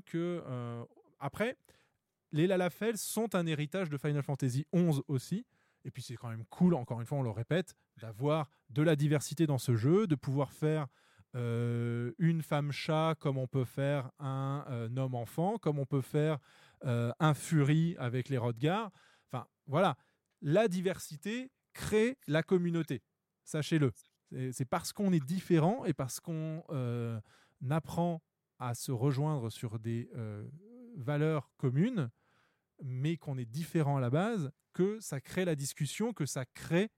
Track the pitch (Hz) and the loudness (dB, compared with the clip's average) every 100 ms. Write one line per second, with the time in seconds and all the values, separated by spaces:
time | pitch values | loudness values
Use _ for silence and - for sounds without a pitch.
0 | - 165 175 175 - 123 120 117 117 - | -4 -2 -2 -4 -4 -6 -6 -8 -10 -16
1 | - - 139 - 226 - _ _ _ _ | -20 -8 -6 -2 -4 -4 _ _ _ _
2 | _ _ _ 151 180 185 180 - 220 214 | _ _ _ 0 2 2 0 0 -2 -2
3 | - - 226 185 165 147 151 190 170 147 | -4 -2 0 0 0 0 -2 -2 -2 -2
4 | 156 147 135 139 135 127 - 170 175 139 | 0 0 0 0 0 0 2 4 4 2
5 | - 135 - 190 - _ _ _ 127 - | 0 -2 -2 -6 -6 _ _ _ -14 -10
6 | - 117 117 113 110 - 180 160 120 117 | -10 -10 -8 -10 -8 4 4 4 0 -6
7 | 117 143 123 101 117 165 180 - _ - | -2 -2 0 -2 0 0 0 -8 _ -14
8 | 110 107 143 160 139 _ - 123 160 151 | -12 -2 2 2 0 _ -4 2 4 6
9 | 147 147 - 143 160 135 - 117 127 190 | 4 2 0 0 2 2 2 2 6 4
10 | 214 143 - 135 135 - 151 156 139 _ | 4 0 0 0 -2 -2 0 0 -2 _
11 | _ _ _ 123 120 117 120 120 120 120 | _ _ _ -6 -2 0 0 0 -2 -2
12 | 120 - 165 165 - 147 147 135 - 156 | -4 0 2 2 0 0 0 -4 0 2
13 | 160 156 151 135 127 135 123 - 139 143 | 2 0 -2 -2 -2 -2 -2 -2 0 0
14 | 131 - 139 135 135 143 139 120 113 123 | -4 -8 -6 -4 -2 -4 -6 -6 -4 -2
15 | 131 123 117 - 175 220 165 147 135 139 | -2 -4 -4 -2 0 0 -2 -2 0 -2
16 | 123 151 151 147 - - - - 139 117 | 0 0 2 0 -6 -20 -20 -6 -2 0
17 | 120 - 156 143 - 160 139 156 165 175 | 0 2 2 2 2 4 4 4 2 0
18 | 127 127 127 131 120 113 147 196 214 - | -2 -2 -2 -2 -2 0 0 0 -2 -10
19 | _ _ _ 127 - _ - 143 185 135 | _ _ _ -10 -10 _ -2 2 2 2
20 | _ _ _ _ 143 175 226 180 185 170 | _ _ _ _ 2 4 4 2 -2 -4
21 | - 151 202 240 262 _ _ - - 214 | -8 -10 -8 -8 -8 _ _ -10 0 4
22 | 226 262 - 156 160 185 175 170 156 131 | 4 2 0 0 4 2 4 0 0 -4
23 | - _ _ _ - 156 139 160 139 - | -8 _ _ _ -6 -4 0 4 4 0
24 | _ _ _ 131 131 127 131 170 - - | _ _ _ -8 -6 -4 -4 -4 -4 -2
25 | 202 175 131 185 - 170 160 262 247 151 | 2 2 2 -2 4 4 4 2 -2 -2
26 | 131 - - 160 160 160 - 143 123 120 | -4 -6 -8 -6 -6 -8 -6 -4 -2 -4
27 | 117 113 - _ _ - 127 160 - 170 | -4 -6 -10 _ _ -8 -2 -2 -2 -2
28 | 175 165 - _ _ - 123 117 - 123 | -2 -2 -10 _ _ -8 -6 -6 -4 0
29 | 139 131 151 147 113 - 117 110 113 117 | 0 2 0 -2 -4 -6 -8 -6 -4 -4
30 | - 127 110 104 113 151 208 240 240 226 | -6 -10 -8 -10 -12 -16 -18 -20 -16 -10
31 | 120 147 156 151 - _ 135 127 220 240 | -4 0 2 0 -4 _ 0 2 2 0
32 | 117 - _ _ _ _ _ - 135 127 | -4 -6 _ _ _ _ _ -14 -8 -4
33 | 147 170 - 131 120 127 165 165 143 139 | -2 -2 -4 -6 -6 -8 -2 0 2 2
34 | 120 143 208 226 139 - _ - 190 220 | 2 2 2 -2 -4 -8 _ 0 0 0
35 | - 139 - 180 185 151 139 - 143 - | -6 -8 -6 -2 0 0 -2 -4 -4 -2
36 | 226 202 143 139 127 - 123 165 220 | -2 -2 -4 -4 -8 -10 0 2 2